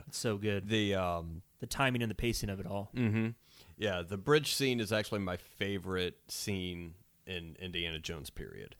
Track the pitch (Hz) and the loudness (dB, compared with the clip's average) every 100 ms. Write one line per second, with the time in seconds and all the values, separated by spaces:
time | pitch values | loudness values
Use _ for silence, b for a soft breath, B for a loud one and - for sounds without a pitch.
0 | - - 120 101 107 101 101 110 101 95 | -8 -2 0 2 2 0 2 4 4 4
1 | 90 85 82 80 - - 123 - 135 123 | 2 0 -2 -8 -12 -10 -4 2 4 4
2 | 117 98 120 110 101 95 - 101 107 123 | 0 0 0 0 -2 -4 -4 -4 -4 2
3 | 113 110 113 113 b b b b 104 90 | 2 4 0 -4 b b b b 0 0
4 | 85 98 135 151 143 - 135 120 101 110 | -2 -2 6 6 4 2 2 2 2 2
5 | 101 104 95 90 - - 101 98 95 92 | 2 0 0 -2 -6 -4 -2 -2 -2 0
6 | 90 - - - - 95 90 87 85 87 | 0 -4 -10 -6 -2 -2 -2 -6 -10 -14
7 | - _ - 90 82 76 92 85 85 80 | -20 _ -8 -8 -8 -8 -6 -2 -2 -4
8 | 80 82 69 - - 50 50 | -6 -8 -8 -10 -10 -10 -14